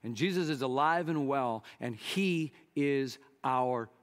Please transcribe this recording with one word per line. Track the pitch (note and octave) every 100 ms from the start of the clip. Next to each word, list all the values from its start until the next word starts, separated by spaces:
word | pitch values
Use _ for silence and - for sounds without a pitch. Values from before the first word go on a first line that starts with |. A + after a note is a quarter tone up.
and | A#2
Jesus | A2+ F3+ F3+ D#3+
is | C#3
alive | C3 C3 D3+ E3+ E3
and | D#3 C#3
well, | C#3 B2 A2+ - -
and | A#2+
he | A2 - F#3+ F#3+ E3+ D#3 - -
is | D3 C#3+ C#3 C3+ - - _
our | C3+ B2+ B2+ B2 A2+ _